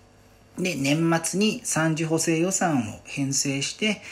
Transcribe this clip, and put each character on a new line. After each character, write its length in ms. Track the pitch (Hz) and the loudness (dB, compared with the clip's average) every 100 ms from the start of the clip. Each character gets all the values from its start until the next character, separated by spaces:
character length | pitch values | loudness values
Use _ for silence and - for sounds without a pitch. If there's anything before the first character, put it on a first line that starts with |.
| - _ - - _ - | -18 _ -20 -20 _ -6
で、 160 | 180 | -4
年 460 | 139 139 160 165 165 | 0 2 2 4 2
末 160 | - 180 | 0 0
に 220 | 214 - | 0 0
三 340 | - 156 160 156 | -2 0 2 2
次 80 | |
補 140 | 156 160 | 0 0
正 220 | 170 160 | 2 2
予 100 | 180 | 2
算 300 | 185 180 139 | 2 2 2
を 200 | 104 104 | -2 -8
編 280 | - 143 135 | -10 -4 -2
成 300 | 135 143 135 | 0 -2 -2
し 120 | 135 | -4
て、 280 | - 220 202 - | -2 -2 -2 -8